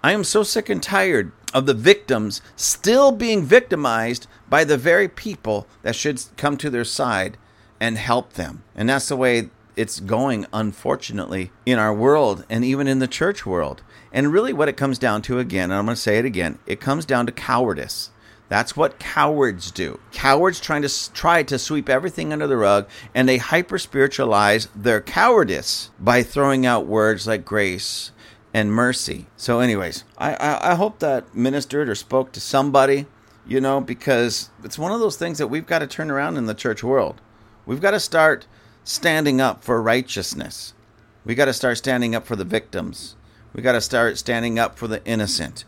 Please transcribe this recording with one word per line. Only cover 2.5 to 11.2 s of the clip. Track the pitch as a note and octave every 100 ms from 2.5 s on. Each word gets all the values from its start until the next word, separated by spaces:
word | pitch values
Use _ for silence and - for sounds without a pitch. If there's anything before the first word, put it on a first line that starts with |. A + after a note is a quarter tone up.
| -
still | - - - B3 C#4
being | A3 A#3 G#3+
victimized | C#3 A3+ B3 E3 C#3 A2+ A2+ A#2+ - - -
by | C#3+
the | D3+ D3+
very | C#3+ F3 F#3+
people | - A3 F3+ A2 G#2 - _
that | - A2+
should | D3 C3 - -
come | D3 C#3+
to | D3
their | B2 A#2
side | - B2+ G#2 F#2+ - _ _ _ _
and | A2+ A2+
help | A2 A#2+ -
them. | - D#2+ - -
And | - A2+
that's | C3+ -
the | C#3
way | B2+ A#2 A2+ _ _ -
it's | A2 -
going, | G2 A2 C3+ A2+ -
unfortunately, | G#2+ G#2+ F#2 A#2 C3+ - G#2